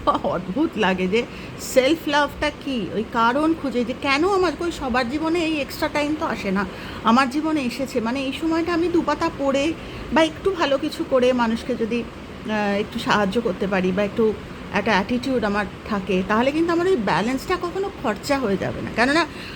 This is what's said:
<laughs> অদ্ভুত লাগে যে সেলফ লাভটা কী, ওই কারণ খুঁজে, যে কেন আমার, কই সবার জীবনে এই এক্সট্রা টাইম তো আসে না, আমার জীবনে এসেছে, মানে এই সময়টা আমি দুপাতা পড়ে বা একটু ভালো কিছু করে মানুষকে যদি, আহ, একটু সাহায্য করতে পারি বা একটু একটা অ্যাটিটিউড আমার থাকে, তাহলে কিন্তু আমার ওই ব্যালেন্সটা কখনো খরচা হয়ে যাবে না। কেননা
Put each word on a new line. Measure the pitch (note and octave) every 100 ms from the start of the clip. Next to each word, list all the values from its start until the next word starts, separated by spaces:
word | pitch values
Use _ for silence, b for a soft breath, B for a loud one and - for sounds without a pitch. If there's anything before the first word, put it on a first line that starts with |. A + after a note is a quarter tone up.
| -
<laughs> | C#4+
অদ্ভুত | G3 D3+ F#3 G#3+ E4 -
লাগে | F#3+ F#3 F#3
যে | A3 B3+ B B -
সেলফ | - C4 C4 D#4+ D#4
লাভটা | D4 C#4+ - D4+ - -
কী, | B3+ F#3
ওই | F#3+ A3+
কারণ | A#3 A3+ C4 D#4 D#4+
খুঁজে, | C4+ A#3
যে | A#3 B3
কেন | C#4+ C4+ F#4
আমার, | G4 F4+ C#4+
কই | E4+
সবার | - C4+ A#3+ A#3+
জীবনে | D4 D#4+ E4+
এই | D#4+ D#4
এক্সট্রা | C4 - D4+
টাইম | D4+ D4 D4+
তো | D#4+
আসে | G#3+ G#3
না, | F#3+ F#3+ B B B
আমার | - A#3 C4+
জীবনে | C#4+ D#4 D#4
এসেছে, | B3 - C4+ B3
মানে | A3 C4+
এই | C4+ C4+
সময়টা | D#4+ D#4+ E4+
আমি | E4+ F4
দুপাতা | E4+ D4 D4+ E4 -
পড়ে | C#4 C4+ D4+ D#4 B B B
বা | B3
একটু | D#4+ - G4
ভালো | F4 C#4+ C#4
কিছু | D4+ - D#4+
করে | C4 B3
মানুষকে | B3+ A#3 A3+ - A3+
যদি, | A3+ A#3+
আহ, | A3+ - - - - G#3+ G#3 G3+
একটু | G#3 A#3
সাহায্য | C4 G#3 G3+ A#3
করতে | A3+ - F#3+
পারি | G3 F#3
বা | F#3
একটু | G#3 A3 A3 G3+ - - -
একটা | F#3+ G3+
অ্যাটিটিউড | G3 G3+ B3 C4+ B3+
আমার | G#3 G3+ F#3+ - -
থাকে, | G3+ F#3+ F#3 F#3
তাহলে | G#3+ C4
কিন্তু | D#4 E4+
আমার | E4+ F4+
ওই | F4+
ব্যালেন্সটা | G3 D#3+ A3 C4 - F4+
কখনো | F4 F#4 G4 -
খরচা | A#3 F#3+ - C#4
হয়ে | A#3 F#3+
যাবে | B2 -
না। | - -
কেননা | B3+ D#4 D#4 B B